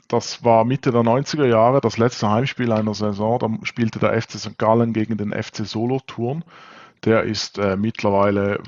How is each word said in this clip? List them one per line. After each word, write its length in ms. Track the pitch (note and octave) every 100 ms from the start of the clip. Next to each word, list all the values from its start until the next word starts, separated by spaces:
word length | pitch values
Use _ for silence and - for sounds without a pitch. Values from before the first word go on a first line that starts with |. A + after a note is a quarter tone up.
| -
das 360 | A#2+ - -
war 200 | A#2+ A2+
Mitte 260 | A2+ C3+ -
der 140 | A#2+
neunziger 420 | A#2 B2 C#3+ D#3 C3+
Jahre, 340 | A2+ A2+ C3+
das 160 | A#2 G#2
letzte 320 | A#2 - G#2+
Heimspiel 440 | G#2+ C3+ - A#2+
einer 220 | A2 G#2+
Saison, 440 | G#2 G#2+ G2+ G#2+ A#2+
da 100 | A2+ A2
spielte 360 | - - A2+ -
der 160 | G#2+
F 120 | A2 -
C 100 | G#2+
Sankt 220 | G#2+ G#2+
Gallen 340 | A2 A#2 A#2
gegen 240 | A2 G#2+ A2
den 160 | G#2
F 200 | G#2 A2
C 120 | -
Solothurn. 800 | G#2 A2 A#2 C3 - - A#2 D3+ - - - - - _
Der 180 | - A2
ist, 360 | G2+ G#2 - -
äh, 180 | G2+ F#2+
mittlerweile 840 | A2 - G#2 G2 G2+ G2+ G2+ G#2